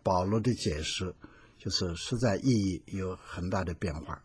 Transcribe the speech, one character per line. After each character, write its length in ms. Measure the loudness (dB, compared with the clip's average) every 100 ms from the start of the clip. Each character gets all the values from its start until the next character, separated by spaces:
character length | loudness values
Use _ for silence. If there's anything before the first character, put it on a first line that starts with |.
保 220 | 2 2 4
罗 140 | 2
的 140 | 2
解 280 | 0 0 -2
释， 320 | -4 -4 -6 -8 -16 -20 -20 -12
就 120 | -4
是 240 | -2 -2 -4
实 220 | -4 0
在 180 | 2 4
意 120 | 4
义 340 | 4 4 0 -4
有 300 | -6 -4 -6
很 280 | -10 -6 -2
大 140 | 0
的 100 | -2
变 200 | -2 -4
化。 280 | -4 -8 -10